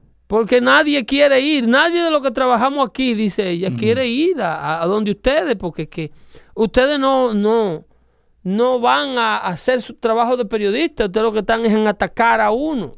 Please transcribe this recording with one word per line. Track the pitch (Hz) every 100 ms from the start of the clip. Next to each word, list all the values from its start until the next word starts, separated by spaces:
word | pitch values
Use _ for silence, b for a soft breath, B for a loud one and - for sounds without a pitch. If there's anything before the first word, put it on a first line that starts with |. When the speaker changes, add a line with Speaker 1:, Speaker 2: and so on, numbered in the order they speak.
| _ _ -
Speaker 1:
Porque | 214 226 247
nadie | 247 285 302 285 214
quiere | 277 285 262
ir, | 285 294 233
nadie | 262 330 339
de | 330
los | 302
que | 262
trabajamos | 247 254 233 262 285 254
aquí, | - 262
dice | 214 214 196 190
ella, | 175 185
Speaker 2:
Ujú. | 120
Speaker 1:
quiere | 214 247 247
ir | 240 349 330
a, | 175 156
a, | 147 160
a | 170
donde | 214 208
ustedes, | 202 254 302 349 196
porque | 180 160
es | 151
que | - 156 b b b b b
ustedes | 220 254 269 294
no, | 269 262 247
no, | 208 208 226 208 156 - _ _ _ _ _
no | 185 208 247 254
van | 240 277 285 247
a | 226 208
hacer | 190 170 - 254
su | - -
trabajo | 226 226 233 254
de | 202
periodista, | 220 202 240 320 - 208
ustedes | 202 226
lo |
que | 214
están | 196 226 226
es |
en | 214 214
atacar | 202 190 - 233 226
a | 208
uno. | 233 311 277 151